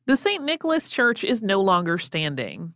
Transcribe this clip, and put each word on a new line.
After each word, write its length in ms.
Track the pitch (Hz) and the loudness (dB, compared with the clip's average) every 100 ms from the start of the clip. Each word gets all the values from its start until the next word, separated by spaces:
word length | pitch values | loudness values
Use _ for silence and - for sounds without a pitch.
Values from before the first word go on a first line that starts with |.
| - | 0
The 100 | 269 | 2
Saint 280 | 403 403 | 2 -2
Nicholas 440 | 285 320 320 320 - | -2 -2 0 0 0
Church 380 | - 240 240 - | 0 2 2 -2
is 180 | 240 | -2
no 160 | 208 196 | 0 2
longer 380 | 196 175 170 170 | 4 4 2 -2
standing, 760 | - 165 151 135 104 80 165 | -4 -4 -4 -4 -6 -8 -14